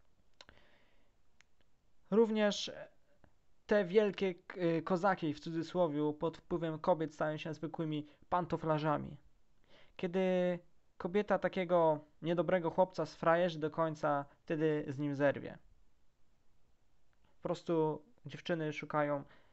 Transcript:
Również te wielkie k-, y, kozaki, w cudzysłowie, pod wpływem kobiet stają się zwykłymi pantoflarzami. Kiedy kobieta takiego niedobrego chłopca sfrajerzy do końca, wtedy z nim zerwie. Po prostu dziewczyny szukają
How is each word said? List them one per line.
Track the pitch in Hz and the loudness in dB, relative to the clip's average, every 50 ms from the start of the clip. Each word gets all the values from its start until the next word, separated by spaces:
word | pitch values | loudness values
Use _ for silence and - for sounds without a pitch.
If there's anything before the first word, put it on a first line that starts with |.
| - - - _ - - - - - - - - - - - - - - - - - - _ _ - - - - - _ - - - - - - _ _ - - - - | -20 -20 -20 _ -20 -20 -20 -20 -20 -20 -20 -20 -20 -20 -20 -20 -20 -20 -20 -20 -20 -20 _ _ -20 -20 -20 -20 -20 _ -20 -20 -20 -20 -20 -20 _ _ -20 -20 -8 0
Również | 185 214 233 214 220 214 214 208 202 - - - - - - - - - - _ - - - - - - _ - - - _ | 2 4 4 4 4 2 2 2 0 -2 -6 -8 -10 -12 -14 -18 -20 -20 -20 _ -20 -20 -20 -20 -20 -20 _ -20 -20 -10 _
te | - 220 208 202 | 2 2 2 4
wielkie | 170 180 220 214 208 185 - 190 190 175 | 4 4 4 4 4 2 0 -2 -2 -2
k-, | - - - - 196 | -4 -10 -14 -6 0
y, | 180 170 165 165 | 0 2 2 2
kozaki, | 156 - 190 175 165 202 - - - 156 143 | 0 0 0 2 4 2 2 2 0 -2 -4
w | - | -4
cudzysłowie, | - 170 165 165 160 160 - 180 180 165 143 147 151 151 147 | -6 -6 -4 -4 -4 -2 0 2 2 2 2 0 0 0 0
pod | 151 - 165 160 - | 0 -2 -4 -4 -6
wpływem | - - 175 165 160 165 156 156 | -8 -6 -4 -4 -2 -4 -6 -2
kobiet | 160 - 180 156 160 156 - | 0 0 0 0 0 -4 -4
stają | - 160 156 151 156 | -4 -4 -2 -4 -4
się | - 165 156 | -6 -8 -8
zwykłymi | - - 165 160 - 170 156 151 151 147 - - _ - - | -8 -8 -8 -6 -6 -4 -4 -4 -4 -6 -8 -14 _ -8 -2
pantoflarzami. | - 180 175 - - 156 - 160 156 151 151 156 147 143 135 139 151 - - - - _ - - - - - - - - - - - | -2 -2 0 0 -4 -2 0 0 0 2 2 0 0 0 -2 -6 -12 -16 -20 -20 -20 _ -20 -20 -20 -20 -20 -20 -20 -20 -20 -20 -12
Kiedy | - - 185 170 190 185 185 185 180 180 180 180 175 - - - - - _ _ - | -8 -6 -2 0 0 2 2 2 2 2 2 0 -2 -6 -12 -20 -20 -20 _ _ -8
kobieta | - 185 175 208 208 - 202 180 | -6 -2 0 0 0 2 0 0
takiego | - 180 - 190 185 165 180 175 165 160 156 147 151 - - - | 0 0 -2 -2 0 2 4 4 6 4 4 2 -2 -10 -16 -8
niedobrego | - 156 175 170 170 156 185 185 165 160 | -4 -2 0 2 2 2 2 0 0 0
chłopca | 160 - 185 185 - - 160 | 2 2 2 2 2 -4 -6
sfrajerzy | 151 - - - 165 165 170 175 180 160 156 | -6 -6 -2 2 4 4 4 4 2 0 -2
do | 147 156 | -4 -4
końca, | 151 - 165 160 156 156 - 151 147 143 143 - - _ _ | -2 0 -2 -2 -2 -2 0 0 0 0 -2 -6 -12 _ _
wtedy | - 170 151 156 156 151 151 151 151 | -6 -2 0 2 2 2 0 -2 -4
z | 139 127 | -6 -4
nim | 147 147 143 | -4 -4 0
zerwie. | 135 147 139 131 - - - - - - - - - - - - - - - - _ - - _ _ _ - - - - - - _ _ - - - - - - - - - - | 2 2 2 2 0 -4 -12 -12 -14 -18 -20 -20 -20 -20 -20 -20 -20 -20 -20 -20 _ -20 -20 _ _ _ -20 -20 -20 -20 -20 -20 _ _ -20 -20 -20 -20 -20 -20 -20 -20 -20 -16
Po | - - 175 | -10 -6 -6
prostu | 175 160 - - 175 160 156 156 151 - - - - - - | -6 -6 -4 -2 0 2 2 0 -2 -4 -8 -16 -20 -18 -16
dziewczyny | 143 - 147 - - 175 165 156 151 151 | -14 -14 -10 -6 -4 -4 -2 -2 -4 -6
szukają | - - 151 - 151 147 143 147 143 143 - - - - _ | -6 -8 -4 -2 0 0 0 0 -4 -6 -8 -18 -20 -20 _